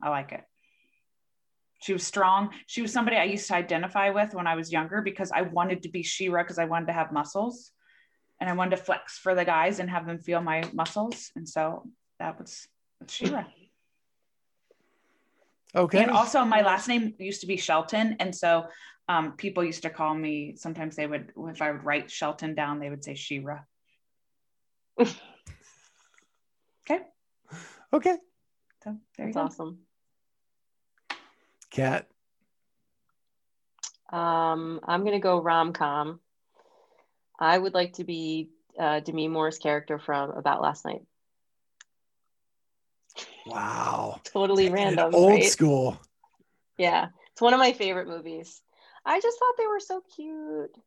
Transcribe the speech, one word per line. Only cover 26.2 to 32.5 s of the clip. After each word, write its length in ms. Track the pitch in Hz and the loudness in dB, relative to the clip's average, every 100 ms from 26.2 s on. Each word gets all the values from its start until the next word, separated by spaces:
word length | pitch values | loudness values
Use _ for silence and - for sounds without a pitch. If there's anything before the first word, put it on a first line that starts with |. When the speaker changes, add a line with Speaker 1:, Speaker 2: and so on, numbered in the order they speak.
| _ _ _ _ _ _ - | _ _ _ _ _ _ -4
Speaker 1:
Okay. 120 | 349 - _ _ _ _ 170 - - _ | -4 -4 _ _ _ _ -20 -20 -20 _
Speaker 2:
Okay. 240 | 294 359 349 - _ _ _ _ _ | 2 2 0 -4 _ _ _ _ _
Speaker 1:
So 140 | 214 214 _ - | -14 -14 _ -12
there 100 | 220 | -6
you 60 | |
Speaker 3:
That's 20 | 208 165 - | -4 -4 -6
Speaker 1:
go. 60 | 160 | -12
Speaker 3:
awesome. 140 | 180 _ _ _ _ _ _ _ _ _ _ _ _ - - - _ _ _ - | -14 _ _ _ _ _ _ _ _ _ _ _ _ -16 -16 -18 _ _ _ -8
Speaker 2:
Kat? 360 | - 131 - - _ _ _ _ | -2 0 0 -4 _ _ _ _